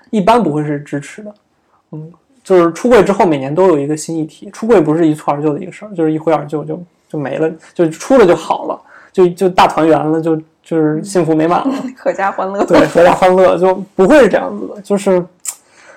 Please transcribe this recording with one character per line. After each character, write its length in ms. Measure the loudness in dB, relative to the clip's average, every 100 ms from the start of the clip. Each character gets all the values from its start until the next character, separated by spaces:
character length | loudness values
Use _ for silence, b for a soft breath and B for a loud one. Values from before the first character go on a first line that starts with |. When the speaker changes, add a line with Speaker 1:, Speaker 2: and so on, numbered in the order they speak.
| b
Speaker 1:
一 100 | -2
般 220 | 2 2
不 100 | 2
会 120 | -2
是 160 | -4 -6
支 180 | -6 -10
持 240 | -10 -18
的。 100 | -20 -20 _ _ _ _ _
嗯， 200 | -18 -18 _ _ _
就 140 | 2 2
是 160 | 2
出 160 | 0 2
柜 160 | 4
之 80 | 4
后 120 | 2
每 140 | 0 0
年 160 | -4
都 140 | 0 2
有 100 | 2
一 80 | -2
个 100 | -6
新 200 | -6 -8
议 80 |
题， 260 | -8 -12 -20
出 160 | -10 2
柜 140 | 2
不 160 | 2 2
是 100 | 0
一 80 |
蹴 160 | 0 -4
而 100 | -4
就 140 | -2
的 60 | -4
一 40 |
个 60 | -8
事 140 | -16
儿， 100 | -14
就 100 | -4
是 80 | -2
一 60 | -2
挥 140 | -2
而 120 | -2
就， 200 | -4 -10
就， 180 | -8 -12 -14 _ _
就 80 | -10
没 220 | -8 -4
了， 100 | -4 -6 b
就 160 | -2 -2
出 300 | -2 0 4
了 80 | 4
就 80 |
好 300 | 2 -2 -6
了， 180 | -6 -10 _ b b
就， 160 | 0 0
就 200 | 2 -2
大 200 | 2 2
团 180 | 2 2
圆 100 | 2
了， 240 | 0 -2
就， 160 | -2 -4 -6 _
就 160 | -6 0
是 240 | 0 -2
幸 200 | -2 -2
福 80 | 0
美 140 | 0 2
满 140 | 0
了。 120 | -2 -6
Speaker 2:
<laughs> 120 | -10 -8
合 160 | -6
家 200 | -2 -4
欢 180 | -4 -6
乐。 140 | -4
Speaker 1:
对， 200 | 0 2 2
合 160 | 4
家 100 | 2
欢 180 | 4 4 4
乐， 200 | 4 4
就 160 | 0 0 -4
不 140 | 0 4
会 100 | 6
是 100 | 4
这 80 | 2
样 220 | -4 -10
子 80 | -12
的。 140 | -14
就 160 | -6 -4
是， 260 | 0 -2 -2 _ -16 B B B B